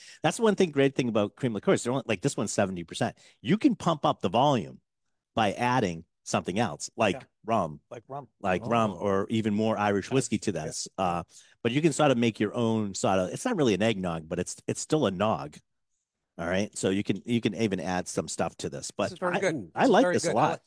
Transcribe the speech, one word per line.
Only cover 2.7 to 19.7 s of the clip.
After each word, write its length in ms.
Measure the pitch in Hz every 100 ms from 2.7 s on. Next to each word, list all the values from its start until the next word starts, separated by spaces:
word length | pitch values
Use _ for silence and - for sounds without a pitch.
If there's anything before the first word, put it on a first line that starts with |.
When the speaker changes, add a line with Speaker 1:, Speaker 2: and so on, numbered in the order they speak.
| 92 82
Speaker 1:
percent. 320 | - 120 - - _
You 160 | 107 208
can 180 | 285 196
pump 300 | - 156 156
up 160 | -
the 80 | 101
volume 500 | 113 147 127 69 64 _ _ _ _ _ -
by 160 | 107
adding 540 | 92 120 127 101 82 - _
something 340 | - 107 98 95
else, 320 | 113 73 - -
like 200 | 110 -
Speaker 2:
Yeah. 80 | - _
Speaker 1:
rum, 380 | 104 113 82 73 _
Speaker 2:
Like 120 | - -
rum. 220 | 139 135 _
Speaker 1:
like 260 | 95 90 -
rum, 260 | 117 110
Speaker 3:
Oh. 80 | 87
Speaker 1:
or 280 | 101 98 101
even 240 | 113 107
more 240 | 104 110 104
Irish 280 | 104 101 -
Speaker 2:
Nice. 80 |
Speaker 1:
whiskey 240 | 131 - 104
to 140 | -
Speaker 2:
Yeah. 100 | 85 78
Speaker 1:
this. 200 | - - -
Uh, 260 | 92 87 82 - - _
but 100 | 117
you 80 | 131
can 100 | 160
sort 200 | 135 147
of 60 | 120
make 220 | 117 -
your 140 | 107 120
own 380 | 113 113 104 95
sort 240 | 117 95
of, 100 | 92
it's 100 | -
not 140 | 254 214
really 160 | 131
an 80 | 92
eggnog, 460 | 110 98 90 82 80
but 100 | 87
it's, 160 | 87 - -
it's 120 | 101
still 260 | - 156 113
a 60 |
nog. 460 | 90 107 98 - - - _ _ _ _ _ _ -
All 80 | 82
right. 280 | 92 104 -
So 120 | -
you 120 | 98
can, 180 | 104 101 -
you 140 | 120
can 160 | 110 90
even 240 | 113 92
add 280 | 80 92 90
some 180 | - 80
stuff 300 | - 85 -
to 120 | 87
this. 220 | 69 -
But 140 | - 98
Speaker 2:
This 80 |
is 60 | -
very 180 | 180 160
Speaker 1:
I, 20 |
Speaker 2:
good. 320 | 185 156 87